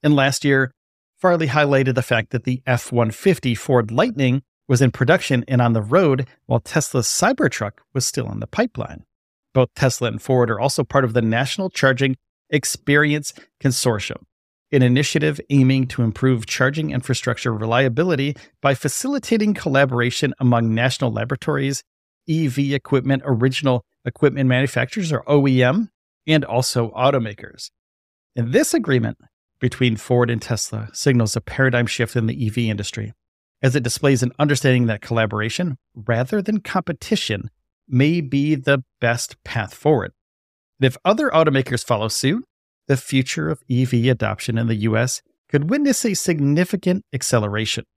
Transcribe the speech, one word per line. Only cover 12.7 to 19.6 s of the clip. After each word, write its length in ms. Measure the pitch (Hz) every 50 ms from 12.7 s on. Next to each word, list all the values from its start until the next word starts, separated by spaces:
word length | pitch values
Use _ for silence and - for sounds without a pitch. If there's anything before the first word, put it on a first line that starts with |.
| - - _ - 143 147 151 151 147 151 147 - - - - _ _ _
Consortium, 600 | - 135 127 - - 123 113 104 - - - - - _ _ _ _ _ _ _ _ _
an 100 | - 139
initiative 580 | 127 123 123 135 143 - - 147 151 151 147 143 - _
aiming 380 | 143 143 131 127 135 135 131
to 140 | 127 - -
improve 440 | 120 113 104 - - 131 131 117 107
charging 460 | - - - 127 135 143 160 151 156
infrastructure 640 | 143 127 - - 127 - - 127 113 - - 123 113
reliability 840 | 107 110 113 113 123 135 131 117 123 170 185 170 135 139 143 143 - - _ _ _
by 120 | - 139 139
facilitating 800 | - - 143 - - - 254 285 277 - - 233 220 214 214 202
collaboration 800 | -